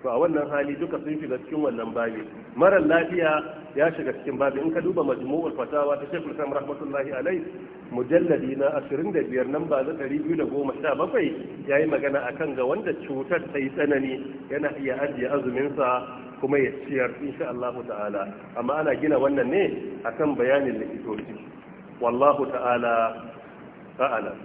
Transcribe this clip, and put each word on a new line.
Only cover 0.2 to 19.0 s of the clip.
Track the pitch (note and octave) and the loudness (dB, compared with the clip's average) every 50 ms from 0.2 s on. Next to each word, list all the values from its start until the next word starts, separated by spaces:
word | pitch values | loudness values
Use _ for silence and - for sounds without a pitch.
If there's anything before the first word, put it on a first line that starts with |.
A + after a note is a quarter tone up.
| D#3+ E3+ D#3 D3 C#3+ C#3 | 4 4 4 2 0 0
hali | D3 C#3+ C#3+ C#3+ C#3+ | 0 0 0 0 -2
duka | C3+ E3+ D#3 D#3 - | -4 -4 -4 -4 -6
sun | C#3 D3 D3+ | -4 -4 -4
shiga | D3+ D#3 C3 B2+ B2 - | -4 -4 -4 -4 -6 -4
cikin | - D#3+ D3+ D3+ | -4 -2 0 0
wannan | C3+ A#2+ A#2 A2+ A2+ A2 | 0 0 -2 -4 -2 -2
babi. | A#2 A#2 A#2 A2 G#2+ G#2 - - - - - - | -2 -2 -2 -2 -6 -8 -10 -12 -14 -16 -10 2
Marar | A#2+ D#3+ F#3+ G3 F#3 D#3 | 6 6 8 8 8 6
lafiya | D3+ E3 E3+ E3 E3 F3+ F3 E3 D#3 D3+ D3+ D3+ - - - - - - | 6 6 6 4 4 0 2 4 4 4 2 0 -4 -12 -12 -14 -6 2
ya | C3+ D3 E3+ E3 | 4 4 4 2
shiga | E3 D3+ C3+ A#2 - | 0 -4 -4 -4 -4
cikin | - C#3+ C3 | -6 -6 -2
babi. | B2 C#3 C#3 B2+ C3+ | 2 0 2 2 0
In | D3 E3 | 0 0
ka | D#3+ E3+ | 0 2
duba | D#3+ F3 F3 F3 | 0 2 2 2
Majmu'ul | D3 C#3 B2+ - B2+ C3+ C#3+ E3 E3 D#3 D#3 | 2 2 0 -2 -2 -2 -2 0 -2 -2 -2
Fatawa | C#3+ B2 - D3+ D3 C#3+ C#3+ C#3+ | -4 -4 -2 0 0 2 2 0
ta | C#3 C#3+ C#3 F3 | -2 -2 -6 -6
Shaykhul | E3 - D3 B2+ | -6 -6 -6 -6
Islam | D#3 D3+ C#3 C#3+ | -4 -4 -2 -2
rahmatullahi | C#3+ C#3 C#3 C#3+ - D3+ C#3 C#3 C#3+ C3+ C3+ C#3 | -4 -4 -4 -8 -6 -6 -4 -2 -2 -2 -2 -4
alaihi, | B2+ C3+ E3+ F#3+ F3 - - - - - - - - - | -2 -2 0 0 -2 -4 -6 -10 -12 -14 -14 -16 -16 -14
mujalladi | - - B2 B2 B2 E3 F3 E3+ E3 D3+ C3+ - C3 C3+ | -6 -4 -2 0 6 6 6 6 6 2 2 2 -2 0
na | C3+ C#3 D3 D3+ | 2 2 2 2
ashirin | C#3+ - - C#3 C3+ E3 - | 0 -2 -2 -2 -2 -2 0
da | - D#3 C3 | 0 0 0
biyar, | - B2 B2+ B2+ | 0 0 0 0
namba | C3 C#3 D3+ E3+ D#3+ D3+ C3+ C3 | 0 0 -2 0 2 2 2 2
na | D3 - | 0 -2
ɗari | - C#3 C3+ C#3+ D3+ | -4 -4 -2 -2 -2
biyu | D3+ D#3 E3+ | 0 0 0
da | D#3 D3+ | 0 0
goma | D3+ C3+ C#3+ C#3+ C3+ B2 | 0 0 0 0 -2 -2
sha | - C#3+ D#3 C3+ | -2 0 -2 0
bakwai, | C3+ E3 F#3+ D4 A#3+ E3+ C3+ - - - - - - - | 0 0 0 2 2 2 2 0 -4 -8 -10 -12 -10 -2
ya | C#3+ C#3 C#3+ | 2 4 4
yi | D#3+ | 4
magana | D#3 D3 C3 - C#3 C3+ C#3+ | 4 2 2 2 2 0 0
a | B2+ B2 - | 0 -2 -4
kan | - D#3+ D3 C3+ | -4 -4 -4 -2
ga | C3 B2+ | 0 0
wanda | B2+ D3+ G3+ - E3+ C#3+ | 0 0 0 0 -4 -4
cutar | - - - C#3 C3 C3+ - F3+ E3 | -4 -4 -6 -6 -6 -2 0 -2 -2
ta | - - - C#3+ | -2 -2 -4 -4
yi | C3 C3+ | -4 -2
tsanani, | - - D3 C#3+ D3 C#3 C3+ C3 C3 C3+ - - - - - | 0 0 2 2 4 2 2 0 -4 -6 -6 -10 -10 -12 -8
yana | - C3 D3 D3+ C#3+ C#3 | -6 -4 -2 -2 -2 -4
iya | C#3 C#3 C3 B2+ | -2 -4 -4 -2
ajiye | B2+ C#3+ C#3+ C3 B2 B2 B2+ | -2 -2 -2 -2 -2 -2 0
azuminsa | C#3+ C#3+ B2 B2+ B2 C3 C#3 C#3+ C#3 D3 C#3 B2 B2+ B2 B2 - - - - - - | 0 0 0 0 0 0 -2 0 0 2 2 2 2 0 -2 -6 -12 -14 -14 -16 -8
kuma | - - C3+ C#3+ C#3+ | -4 0 2 4 4
ya | C3 B2 C3+ - | 4 2 0 -6
ciyar, | - - C#3+ C3 B2 A#2+ - | -6 -4 0 0 0 0 -2
insha | - C#3+ C#3 B2+ - D#3+ B2+ | -4 -6 -8 -4 -4 -6 -4
Allahu | A#2+ B2 B2 B2 A#2+ B2+ A2+ | -4 -4 -4 -4 -4 -6 -8
ta'ala. | A#2+ A2 G#2 G#2 G#2 G2+ G2+ G2 G2+ G2+ - - - - | -6 -6 -4 -4 -4 -2 -4 -4 -4 -8 -12 -14 -10 -6
Amma | A#2 A#2+ B2 C#3+ | -4 0 0 0
ana | D#3 D3+ D3 C3 | 2 2 2 2
gina | B2 | 2